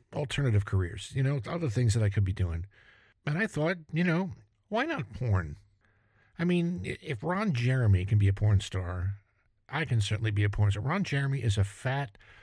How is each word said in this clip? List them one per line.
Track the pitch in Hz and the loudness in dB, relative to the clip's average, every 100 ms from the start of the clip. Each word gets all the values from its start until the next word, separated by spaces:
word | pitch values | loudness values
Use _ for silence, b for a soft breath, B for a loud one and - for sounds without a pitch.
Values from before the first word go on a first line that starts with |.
| - | -12
alternative | - 147 - 135 104 | -8 -4 0 2 2
careers, | 101 95 87 - - | 2 0 -2 -6 -8
you | 135 | -2
know, | 135 143 104 | 0 0 -4
other | 170 160 | -4 -2
things | 110 120 | 2 2
that | 113 | 4
I | 104 | 2
could | 98 | 2
be | 95 | 0
doing. | - 90 82 90 B B B B B | 0 -2 -4 -8 B B B B B
And | - 156 | -4 -2
I | 214 | -2
thought, | 151 156 185 156 | 0 -2 -2 -4
you | 156 | 0
know, | 180 165 190 - - _ - | 2 2 -2 -8 -20 _ -6
why | 220 311 | -2 -2
not | 294 117 | -4 -6
porn? | - 123 92 78 73 _ _ b b b b b - | -4 0 0 -2 -10 _ _ b b b b b -4
I | |
mean, | 170 175 170 175 | 0 2 0 -4
i-, | - - | -6 -8
if | - 117 | -8 -6
Ron | 160 185 214 | -4 -2 0
Jeremy | 123 120 131 113 92 92 | 0 2 4 6 4 4
can | 107 | 4
be | 98 | 4
a | |
porn | 98 104 98 | 4 4 2
star, | - 95 87 90 92 101 _ _ _ _ - | 2 -6 -4 -4 -4 -6 _ _ _ _ -8
I | 151 | -4
can | 156 117 | 0 0
certainly | 101 107 110 | 0 0 -2
be | 104 | 0
a | 104 | 0
porn | 104 104 | 2 2
star. | 101 | 2
Ron | 127 190 | 0 -2
Jeremy | 185 139 139 139 | 0 -2 -2 0
is | 120 104 | 0 2
a | |
fat, | 98 - 127 139 139 - B B | 0 -2 -4 -4 -6 -12 B B